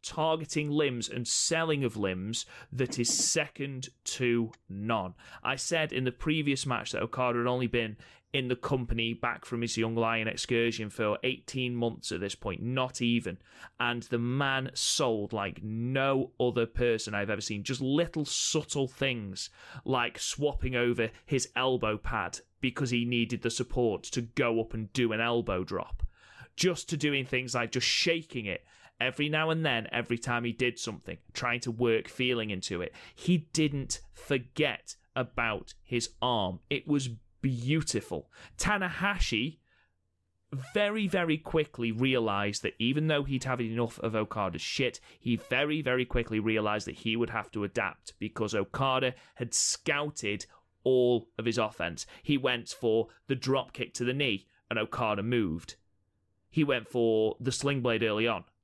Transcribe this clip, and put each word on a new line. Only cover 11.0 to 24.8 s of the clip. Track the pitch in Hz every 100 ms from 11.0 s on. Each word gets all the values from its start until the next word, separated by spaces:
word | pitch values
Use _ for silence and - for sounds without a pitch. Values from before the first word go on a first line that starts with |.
| 107 104
eighteen | 127 131 - 135 127 120
months | 117 - -
at | 87
this | 98 -
point, | 107 92
not | 117 131 127 -
even. | 120 117 113 90 - - - -
And | 120 120
the | 117 120
man | 120 135 139 135 131
sold | - - - 135 110 101
like | 110 98 -
no | 107 110 120 135 135 135 - _
other | 123 120 117
person | - 120 113 107
I've | 104 101
ever | 107
seen. | - 104
Just | 101 131
little | 131 143 170 160 143
subtle | - - 156 151 147 131
things | - 135 120 101 92 - - - - -
like | 127 120 -
swapping | - - 143 131 127 127
over | 120 120 110 - -
his | 135 - -
elbow | 131 127 110 107
pad | - 113 90 - - _
because | 127 - 131
he | 120 120
needed | 120 117 120
the | 117
support | - 120 131 120 95
to | - -
go | 113 - 123 113
up | 110
and | 110